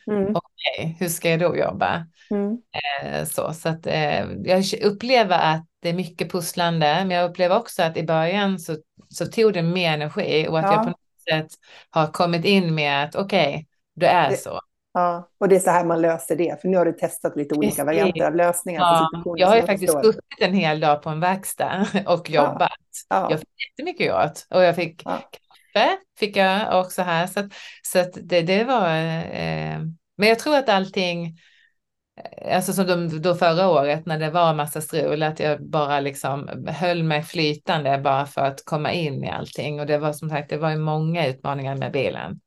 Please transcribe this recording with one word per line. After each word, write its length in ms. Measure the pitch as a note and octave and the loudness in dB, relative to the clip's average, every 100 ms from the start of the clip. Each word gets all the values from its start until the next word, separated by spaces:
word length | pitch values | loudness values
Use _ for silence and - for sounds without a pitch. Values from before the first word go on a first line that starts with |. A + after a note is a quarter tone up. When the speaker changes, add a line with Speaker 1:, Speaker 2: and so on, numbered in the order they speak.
| - | -4
Speaker 1:
Mm. 240 | G#3 F#3+ G#3+ | -2 0 -2
Speaker 2:
Okej, 600 | - - D3 - D#3+ E3 | -6 -8 -6 -4 -6 -4
hur 80 | F3+ | -4
ska 220 | E3 E3 | -2 0
jag 100 | E3 | 2
då 160 | E3+ D3 | 2 0
jobba? 500 | D3 - F#2 E3+ E3 _ - | -2 0 -2 -2 -6 _ -6
Speaker 1:
Mm. 280 | G3+ G3+ A#3+ _ D3 C#3+ C#3+ | -2 -2 -4 _ -8 -6 -6
Speaker 2:
Eh, 220 | C#3+ D3 | -6 -6
så, 280 | D#3 - D3 | -4 -4 -6
så 160 | D#3 E3 | -4 -6
att, 180 | D#3+ E3 | -4 -2
eh, 380 | D#3 D3+ G2 F#2 F#2 | -2 0 -2 -4 -6
jag 200 | - F#3 G3 - | 0 2 2 0
upplever 680 | G#3 G3+ A#3+ B3+ G#3 E3+ D#3 | -2 -2 2 2 4 2 2
att 120 | D#3+ E3 _ | 0 -6 _
det 60 | E3+ | -6
är 60 | |
mycket 380 | F3 F3 - E3+ | -4 -6 -6 -4
pusslande, 540 | F#3 E3+ - E3+ E3 D3+ E3 F#3+ | -4 -4 -2 0 2 2 2 0
men 40 | |
jag 200 | F3 F3 | 0 0
upplever 260 | F3 F3+ G3+ | 2 2 2
också 260 | A#3 - | 0 -2
att 140 | E3 E3 | -2 -2
i 60 | |
början 560 | E3 D#3+ E3 G3+ G3 F#3 | -2 0 0 0 0 -2
så, 180 | E3 D#3 _ _ _ | -6 -10 _ _ _
så 180 | - E3+ | -8 -4
tog 260 | - A3 | 2 2
det 100 | F3+ | 4
mer 320 | E3 F3+ E3+ | 0 2 0
energi 520 | D3+ D3+ G3+ - D3+ D#3 | 0 -2 -4 0 0 2
och 100 | D#3+ | 0
att 60 | |
Speaker 1:
Ja. 80 | F#3+ | 2
Speaker 2:
jag 100 | G#3 | 2
på 60 | A3 | 2
något 80 | F3 _ _ - | -6 _ _ -2
sätt 280 | D#3 D#3+ - _ - _ | -2 -2 -14 _ -20 _
har 160 | E3 D#3 | 0 0
kommit 380 | - F3 E3+ | 0 0 2
in 300 | E3+ G3 E3+ | 2 2 2
med 300 | D#3 D3 C#3+ | 0 0 0
att 100 | D3 | -2
okej, 520 | - G3 G3 D3 D3+ - _ _ | -4 0 2 2 -2 -12 _ _
det 120 | - F3 | 0 4
är 240 | F3 C#3+ | 4 4
Speaker 1:
Det 60 | - | 0
Speaker 2:
så. 240 | - E2+ - _ _ | -6 -12 -12 _ _
Speaker 1:
Ja, 360 | F3+ F3 F3 F3 - | 0 0 -2 -8 -2
och 80 | G3 | 4
det 80 | F#3 | 4
är 40 | |
så 100 | F#3 | 4
här 140 | F3 | 2
man 160 | E3+ E3 | 2 2
löser 360 | E3 E3 - D#3+ | 2 0 -2 -2
det, 240 | E3 D3 | -2 -2
för 80 | F#3 | 0
nu 80 | F#3 | 2
har 80 | |
du 80 | E3 | 2
testat 440 | E3 E3 - D#3+ C#3 | 0 -6 -4 -6 -4
lite 180 | C#3+ | -2
olika 140 | D3+ C#3+ | 0 0
Speaker 2:
Precis. 140 | C#3 | 0
Speaker 1:
varianter 420 | C#3+ D#3+ F#3+ E3 D3+ | 0 2 2 0 0
av 80 | E3 | 2
lösningar 440 | F3 F3+ - E3+ | 2 0 -4 0
på 40 | |
Speaker 2:
Ja, 240 | F3 E3 D#3+ | 4 4 2
Speaker 1:
situationen 260 | E3+ F3 E3+ | -2 -4 2
Speaker 2:
jag 60 | F#3 | 6
har 80 | |
Speaker 1:
som 60 | A3+ | 6
Speaker 2:
ju 60 | F#3+ | 4
faktiskt 280 | G3 F3+ | 0 2
Speaker 1:
uppstår. 180 | D3+ A3 | 4 4
Speaker 2:
suttit 280 | A3 - - | 2 -4 -2
en 140 | G3 | 2
hel 260 | F#3+ D#3+ D#3 | 2 2 2
dag 220 | D#3 D3 | 2 2
på 80 | D#3+ | 0
en 100 | D#3 | -2
verkstad 640 | F3+ F#3+ - - C#3 F#3 G3 G3+ | 0 0 -4 -4 -2 -2 0 0
<laughs> 100 | G3 | 0
och 240 | F3 E3 | 0 2
Speaker 1:
Ja. 180 | D3+ D3 | 2 2
Speaker 2:
jobbat. 220 | D3+ F3 - _ - - | 2 -2 -2 _ -14 -2
Speaker 1:
Ja. 180 | F#3+ F#3 | -2 0
Speaker 2:
Jag 80 | D#3+ | -4
fick 100 | - - - | -6 -16 -14
jättemycket 360 | - D#4+ E4 D3+ | -10 -8 -4 0
gjort 320 | G2+ D#3 - - | 0 0 -4 -2
och 120 | F#3 | 4
jag 140 | F3+ E3 | 4 2
fick 260 | D#3+ - | -4 -8
Speaker 1:
Ja. 140 | - F#3 - - _ _ _ | -8 -8 -10 -20 _ _ _
Speaker 2:
kaffe, 240 | G3+ C4 F#4+ _ - | 2 2 0 _ -6
fick 180 | G#3 G3+ | -2 2
jag 440 | F#3+ G3 G#3+ F#3 | 2 2 2 0
också 220 | F#3 - | 0 -2
här, 240 | F3+ E3 F3+ | -2 0 -2
så 140 | - | -4
att, 60 | G3+ - - - | -6 -10 -20 -14
så 160 | - F#3 | -2 0
att 120 | F3+ F3+ | 0 -4
det, 200 | E3+ F3 | 0 0
det 220 | E3 F#3+ | 2 2
var... 240 | A#3+ B3 F3 | 2 2 2
Eh, 880 | D#3+ E3 D#3+ - - D#3+ - D#2 D#3 D#3+ E3 _ - | 0 -2 -4 -6 -6 -4 -4 -4 -6 -8 -10 _ 0
men 120 | G#3+ | 2
jag 100 | A3+ | 2
tror 180 | D4+ C#4+ | 2 0
att 120 | C4 | 2
allting, 720 | G3 F#3+ G3+ F3+ E3+ E3+ - _ _ _ _ _ _ _ - - - | 0 0 -2 -2 -4 -8 -12 _ _ _ _ _ _ _ -20 -18 -10
eh, 160 | - F3+ | -2 -2
alltså 160 | G3 | 0
som 140 | F#3+ F#3 | 0 2
de, 360 | F3 E3+ D#3 | 2 0 -2
då 120 | F3+ | 0
förra 340 | F3 F3 E3 F#3+ | 2 4 4 4
året 380 | D3+ C#3+ D3 E3+ | 4 2 0 -2
när 120 | D#3 | -4
det 120 | D#3 | 0
var 240 | E3+ E3 | 2 4
massa 260 | D3+ D3+ D#3+ | 2 -2 -6
strul, 420 | D#3 E3 D3 D3+ | -4 -2 0 0
att 180 | D#3 D#3 | -2 0
jag 300 | D3+ D3 C#3+ | -2 -2 -2
bara 300 | D3+ C#3+ C#3+ | -2 0 0
liksom 480 | C#3 C#3 C3+ C#3 - C3 C3 | -2 -4 -4 -4 -8 -10 -8
höll 340 | D#3 F3+ E3+ | -2 -2 0
mig 200 | D#3+ D3+ | 0 0
flytande 760 | D#3+ F3 D3+ D3 - E3 C#3 C#3 | -2 -2 -2 -2 -2 -2 0 0
bara 280 | C#3 C3+ C#3+ | 2 0 0
för 140 | - | -2
att 240 | C3+ C#3 | -2 -4
komma 280 | - D#3 D3 | -6 -4 -2
in 320 | F3 D#3 C3+ | -2 -4 -4
i 60 | C3 | -6
allting. 500 | - C#3 - C3+ D3 | -8 -8 -8 -8 -6
Och 60 | D3 | -2
det 120 | D3 | 0
var 140 | D3+ | -2
som 160 | D3 D#3+ | -4 -6
sagt, 200 | D3 C#3 | -6 -6
det 60 | D3 | -4
var 140 | D#3+ | -2
ju 80 | D#3 | -2
många 480 | D#3 D#3 D#3 E3+ C#3+ | -2 -2 -2 0 -2
utmaningar 480 | C3+ C#3 C#3+ C3+ C3+ | -4 -6 -6 -6 -6
med 160 | C3 | -4
bilen. 480 | C#3 G2+ B1+ C2+ - | -2 -2 -4 -10 -12